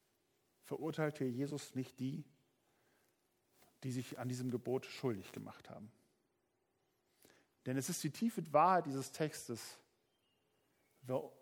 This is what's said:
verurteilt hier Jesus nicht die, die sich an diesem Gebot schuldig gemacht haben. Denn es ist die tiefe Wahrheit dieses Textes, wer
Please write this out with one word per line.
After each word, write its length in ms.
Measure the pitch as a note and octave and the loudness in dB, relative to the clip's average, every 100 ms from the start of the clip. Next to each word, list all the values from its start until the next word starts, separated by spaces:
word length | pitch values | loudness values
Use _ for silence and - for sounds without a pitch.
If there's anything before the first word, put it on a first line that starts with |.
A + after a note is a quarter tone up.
| _ _ _ _ _ _ | _ _ _ _ _ _
verurteilt 540 | - C#3 D#3 D#3 D3+ - | -8 -4 -2 2 0 2
hier 120 | C3 | 0
Jesus 440 | B2 C#3+ C#3+ - | 0 -2 -2 -4
nicht 260 | C3 B2+ - | -4 -4 -4
die, 240 | C3 D#3+ - _ _ _ _ _ _ _ _ _ _ _ _ _ - - | -4 -4 -8 _ _ _ _ _ _ _ _ _ _ _ _ _ -20 -8
die 80 | C3 | -2
sich 280 | B2+ B2 - | -2 -4 -4
an 80 | B2 | -4
diesem 240 | B2+ B2 | -2 0
Gebot 340 | A#2+ B2 C3 - | 0 0 -2 -2
schuldig 460 | - C3 G2 - | -2 0 0 -4
gemacht 380 | - G#2 - - | -10 -10 -12 -14
haben. 220 | - G#2+ - _ _ _ _ _ _ _ _ _ _ _ _ - - _ _ B2+ | -14 -14 -18 _ _ _ _ _ _ _ _ _ _ _ _ -20 -20 _ _ -2
Denn 120 | C3 | 0
es 120 | C3 | 0
ist 140 | F3 | 0
die 80 | D#3 | -2
tiefe 400 | - A3+ G3+ D#3 | 2 0 0 4
Wahrheit 320 | D3 F3+ F3+ D3 | 8 8 8 4
dieses 260 | C3+ B2+ | -2 -2
Textes, 680 | - D3+ - - A2+ - - _ _ _ _ _ _ _ _ _ _ _ _ | 0 -2 -2 -6 -6 -8 -16 _ _ _ _ _ _ _ _ _ _ _ _
wer 300 | B2 B2+ D3+ - | -2 -2 -2 -12